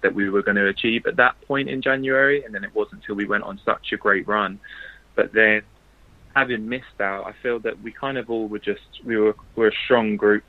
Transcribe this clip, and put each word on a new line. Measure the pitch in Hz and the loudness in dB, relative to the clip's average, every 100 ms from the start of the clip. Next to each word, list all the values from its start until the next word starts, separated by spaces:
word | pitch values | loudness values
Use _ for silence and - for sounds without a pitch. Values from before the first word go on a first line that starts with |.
that | 98 | -2
we | - 98 | 0 0
were | 101 | 0
gonna | 104 101 101 | 2 2 0
achieve | 98 117 113 - | 0 -2 -2 0
at | - | 2
that | 123 - | 2 0
point | - 139 135 | -4 -4 -4
in | 135 | -4
January, | 135 135 135 135 139 143 | -2 -2 0 2 2 2
and | 127 | -4
then | 104 | -10
it | 98 110 | -6 -4
wasn't | 104 - | -4 -8
until | - 101 | -10 -6
we | 104 | -2
went | 101 | -2
on | - 98 - | -4 -6 -4
such | - - | -4 -4
a | 104 | -2
great | 107 98 - | 2 2 2
run. | 107 98 101 - - - - _ - | 0 -2 -6 -16 -18 -18 -20 _ -2
But | - | 0
then, | 110 110 107 - _ _ _ - - - 139 | 4 4 4 -2 _ _ _ -20 -20 -4 -2
having | 127 117 110 | 0 -2 -4
missed | 127 - - | -8 -10 -4
out, | 98 98 98 | -4 -4 -8
I | 107 | -8
feel | 123 117 | -4 -4
that | 113 95 | -4 -8
we | 113 | -12
kind | - 139 135 | -8 -6 -6
of | 117 | -4
all | 113 110 | -4 -4
were | 104 | -4
just, | 104 98 - - 123 | -4 -6 -10 -14 -4
we | 113 | 2
were, | 107 104 - - | 2 2 -6 2
we're | 110 | 2
a | - - | 2 2
strong | 123 110 104 | 4 4 2
group | 104 104 | 4 4